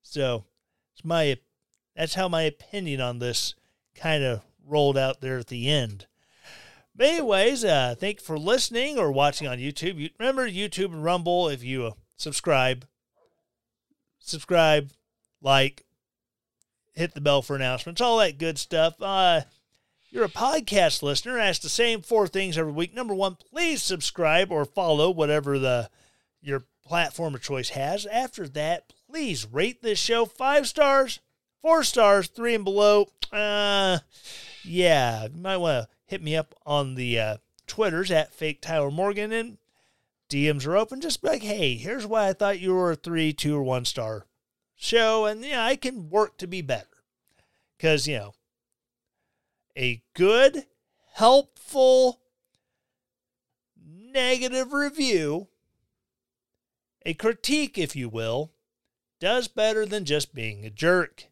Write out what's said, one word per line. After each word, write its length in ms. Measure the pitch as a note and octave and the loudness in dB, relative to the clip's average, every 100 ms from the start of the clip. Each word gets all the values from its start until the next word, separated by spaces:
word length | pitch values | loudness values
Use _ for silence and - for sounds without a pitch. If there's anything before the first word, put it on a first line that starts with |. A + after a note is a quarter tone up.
So, 420 | - D3 C3 A#2+ - _ _ _ _ | -12 -6 -4 -4 -8 _ _ _ _
it's 120 | - D#3+ | -16 -4
my, 320 | E3 D3 B2+ _ _ _ _ _ - | 0 0 -2 _ _ _ _ _ -8
that's 200 | D#3+ F3+ | -6 -2
how 120 | F#3 | -2
my 140 | E3 | 0
opinion 580 | D#3 D3+ - G#3 F3 C3+ | -2 -4 -12 -8 -6 -4
on 200 | B2 A#2+ | -4 -4
this 360 | A#2+ A2+ - - _ _ _ | -4 -4 -6 -10 _ _ _
kinda 500 | - E3 D#3 C3 A2+ _ _ C#3+ | -8 -2 0 0 -4 _ _ -2
rolled 320 | D3 C#3+ C3+ | 2 4 2
out 240 | C3+ C3+ | 0 -2
there 160 | C3 C3 | -6 -8
at 100 | A#2 | -8
the 220 | B2 B2+ | -6 -2
end. 380 | D3 A#2 G2+ - _ _ _ - - - _ _ | 0 -2 -10 -18 _ _ _ -20 -20 -20 _ _
But 140 | - C4+ | 0 2
anyways, 560 | E4+ B3+ F#3+ A3+ C4+ | 2 0 2 2 0
uh, 320 | G#3+ D3 B2 A#2+ | 0 2 0 -4
thank 220 | G3 G#3 | -6 -8
you 60 | - | -8
for 140 | D#3 | -6
listening 580 | E3 B3+ - A#3 C#4 C#4+ | 0 0 0 -2 -4 -2
or 140 | D#3+ | 0
watching 360 | C3+ C#3+ - D3 | 2 2 0 -8
on 120 | B2 | -6
YouTube. 400 | C3+ C#3+ E3+ E3+ | -8 -6 -8 -8
You, 100 | D3+ _ | -12 _
remember 300 | A#3+ C4+ B3 | -2 -2 -4
YouTube 360 | F#3 G#3 - F#3+ | -4 -6 -4 -6
and 180 | E3 | -4
Rumble, 440 | D#3+ F3+ E3+ F3 E3+ | -2 0 0 0 0
if 160 | C3+ | -4
you, 220 | B2 C3 A#2 | -6 -6 -6
uh, 60 | G2+ _ _ | -8 _ _
subscribe, 720 | D#3 C#3+ - C#3 B2+ B2+ - _ _ _ _ _ _ _ _ _ _ _ _ _ | -8 -6 2 2 2 0 -8 _ _ _ _ _ _ _ _ _ _ _ _ _
subscribe, 720 | - D#3 - F3 D#3+ D3+ C#3+ _ _ _ _ _ | -12 -12 -2 2 4 2 0 _ _ _ _ _
like, 440 | C#3 C3+ C3+ - _ _ _ _ _ _ _ _ _ _ _ | 2 4 2 -4 _ _ _ _ _ _ _ _ _ _ _
hit 200 | - E3+ | -8 -6
the 80 | D3 | 0
bell 200 | D3 C#3+ | 2 2
for 140 | - C#3 | 0 -4
announcements, 460 | B2+ B2+ - E3+ | -2 -4 -6 -2
all 160 | B3 A3+ | 2 4
that 220 | G3 C#3+ | 2 2
good 180 | E3 D#3 | -4 -4
stuff. 420 | - E3 E3 E3 | -4 0 0 0
Uh, 420 | G3 G3 F#3 E3 - _ _ _ _ _ _ A#3+ | -4 2 4 4 -2 _ _ _ _ _ _ -4
you're 80 | G#3 | -2
a 40 | |
podcast 720 | - B3 D#4 A3 G3+ E3 - | 0 0 0 0 4 4 2
listener, 340 | C#3+ C#3 A#3 B3 | -2 -2 -4 -2
ask 240 | G#3 E3+ | 0 -2
the 80 | D3+ | -4
same 320 | - A#3 A3+ | 0 0 0
four 260 | - A3+ F#3+ | 0 2 2
things 300 | F#3+ F#3+ D#3+ | 0 -2 -2
every 140 | D#3+ | -2
week. 200 | D3+ F3 | -4 -6
Number 220 | A3+ A#3+ | -6 -6
one, 220 | F#3+ G3 F#3 | -2 -2 -4
please 480 | _ D4 E4+ D4 | _ -4 -2 -2
subscribe 680 | - F3+ - - D#3+ E3 G3 | -4 -4 -6 0 2 4 2
or 140 | D#3+ C#3 | 0 -2
follow 460 | - F3 D3+ E3 | -2 2 4 4
whatever 480 | E3+ D3 D3+ C#3 C#3 | 2 2 2 2 0
the, 320 | C3 B2 G#2+ _ _ _ _ _ | 2 0 -2 _ _ _ _ _
your 220 | C#3+ C#3 B2+ _ | -8 -8 -8 _
platform 520 | C#3 E3+ E3 - E3 C3+ | _ -2 -2 -4 -8 -8
of 80 | |
choice 260 | - C3+ B2 | -8 -6 -6
has. 380 | C3 C#3 G3+ G3+ | -4 -4 -4 -4
After 400 | A3 B3+ - D#3 | -4 -4 -10 -10
that, 440 | D3 D3+ E3+ _ _ _ | -6 -4 -4 _ _ _
please 380 | D#4 C#4 C#3 G#2+ | -8 -6 -6 -6
rate 380 | B2+ G#3 B3 | -2 -4 -2
this 160 | A#3 G#3 | -4 -2
show 260 | - A#3 A3+ | 0 0 0
five 420 | - C4 D4 B3+ | -2 2 2 0
stars, 520 | - C#4+ C#4 C4+ - _ _ _ _ | 2 4 4 2 -4 _ _ _ _
four 220 | D#4 D#4+ | 2 4
stars, 460 | B3+ B3+ G#3 G3+ F3 | 4 4 6 6 2
three 260 | - A#3 A3+ | -4 -2 0
and 80 | |
below. 460 | G3 G3+ G#3 G#3 G3+ _ - | 0 4 6 6 2 _ -8
Uh, 680 | G#3 G#3 G#3 G#3 G3+ F#3+ F3+ _ - - - - - | -4 -2 -2 0 2 2 0 _ -20 -20 -18 -20 -20
yeah, 640 | F3+ F3 F3 D3+ B2 A2+ A2 | -4 2 4 6 4 0 -8
you 80 | D#3 | -8
might 180 | F#3+ F#3 | -4 -2
wanna 300 | E3+ C3 A2 _ _ | 0 0 -4 _ _
hit 160 | F#3+ | -8
me 120 | D#3 D#3+ | -4 -4
up 200 | D3+ - - | -4 -14 -2
on 300 | D3 C#3 B2+ | -2 -2 -4
the, 240 | B2 A2+ | -2 0
uh, 180 | G#2+ G#2 _ _ - | 0 -6 _ _ -14
Twitters 420 | - G#3+ E3 F#3 | -2 0 0 0
at 240 | E3 D3 | 0 0
Fake 260 | - D#3 D3 | -6 -6 -6
Tyler 300 | - D#3+ C#3+ | -4 -2 -2
Morgan, 420 | D3+ G3 G#3 G#3+ | -2 -2 -2 -6
and 280 | A3+ A#3 G3+ _ _ _ _ _ _ _ | -6 -8 -14 _ _ _ _ _ _ _
D 220 | C#3 D3 | -2 0
Ms 140 | D3 C#3 | 0 0
are 120 | F#3 | 0
open. 220 | A3 C4 | 0 -6
Just 220 | D#4+ - | -6 -4
be 60 | - | -2
like, 160 | D4+ | -2
"Hey, 320 | G#3 G#3 D3 A#2 | -4 -2 -2 -2
here's 320 | D#3 B3+ G#3 | -8 -8 -2
why 200 | A3 G3+ | 0 0
I 60 | |
thought 260 | F#3+ G3+ G3 | 0 -2 0
you 140 | F#3 | 0
were 200 | F#3 F3 | 0 0
a 20 | D#3 | -2
three, 380 | E3+ E3 D#3 | -4 -2 -2
two, 220 | D3 D3 D3 | 0 -2 -2
or 60 | |
one 240 | C3 B2+ A#2+ | -2 -2 -4
star 400 | - A2 G#2+ - _ _ _ _ _ | -6 -8 -10 -14 _ _ _ _ _
show," 500 | - A#3 A3 A3 G#3+ | 0 2 4 2 0
and, 200 | G#3+ C4+ | -2 -6
yeah, 180 | C4 | -2
I 120 | A3+ C#4 | -2 -2
can 340 | B3+ B3+ D#3 | -4 -8 -2
work 300 | G3+ G#3 - | 0 0 -4
to 80 | F3+ | -10
be 160 | F#3 | -8
better. 400 | C#3+ A2+ - _ _ _ _ _ _ _ _ _ | -4 -6 -6 _ _ _ _ _ _ _ _ _
'Cause, 300 | D#3+ D3+ C3 | 0 2 -2
you 100 | B2+ | -6
know, 160 | G2+ _ _ _ _ _ _ _ _ _ _ _ _ _ _ - | -10 _ _ _ _ _ _ _ _ _ _ _ _ _ _ -4
a 220 | B2+ A#2 _ - | -2 -4 _ 0
good, 500 | F#3 A3+ C4+ C#4+ - _ _ _ _ | 4 6 4 4 -12 _ _ _ _
helpful, 1080 | - A3 C4+ C#4+ _ - C#4+ C4 B3+ B3+ A#3+ _ _ _ _ _ _ _ _ _ _ _ _ _ _ _ _ D#3+ | 4 6 6 4 _ -6 4 6 6 4 0 _ _ _ _ _ _ _ _ _ _ _ _ _ _ _ _ -20
negative 880 | E3+ A#3 C4+ B3+ B3+ B3+ B3+ C4 | -20 -6 -2 0 0 0 -2 -2
review, 720 | C#4+ C#4+ D4 C4 F#3+ D3+ D#3+ G3 _ _ _ _ _ _ _ _ _ _ _ _ _ _ _ - | -2 -2 0 2 2 2 -4 -6 _ _ _ _ _ _ _ _ _ _ _ _ _ _ _ -8
a 80 | |
critique, 640 | D#3 A3 A3+ - D4 C#4+ G3+ | -2 -2 -2 -2 0 0 -4
if 180 | D#3 C#3+ | -4 -4
you 140 | A#2+ | -6
will, 420 | A2+ A2+ A#2+ D#3 _ _ _ _ _ _ _ | -4 -4 -4 -6 _ _ _ _ _ _ _
does 280 | F3 B3 A#3+ | 0 0 -2
better 380 | - A3 A3 G#3+ | 0 2 2 -2
than 180 | G#3 | -4
just 300 | D#3 D3 - | -2 -2 -2
being 320 | C#3 A2+ G2+ A2 | -8 -10 -10 -16
a 60 | |
jerk. 560 | G#2 D#3+ F3+ D#3 - - | -2 2 4 0 -10 -20